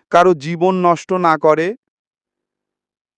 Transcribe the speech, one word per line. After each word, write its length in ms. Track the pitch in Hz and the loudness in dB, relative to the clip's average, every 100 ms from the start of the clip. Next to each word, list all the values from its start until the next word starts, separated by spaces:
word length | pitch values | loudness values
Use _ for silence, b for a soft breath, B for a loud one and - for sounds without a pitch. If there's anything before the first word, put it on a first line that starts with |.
| _ | _
কারো 240 | 170 180 | 2 2
জীবন 400 | 170 143 170 180 | 0 -4 -4 -2
নষ্ট 380 | 185 175 165 - | 0 0 -2 -4
না 260 | 185 175 156 | -4 -2 0
করে।" 380 | 156 156 170 240 _ _ _ _ _ _ _ _ _ _ _ _ _ | 0 0 -2 -8 _ _ _ _ _ _ _ _ _ _ _ _ _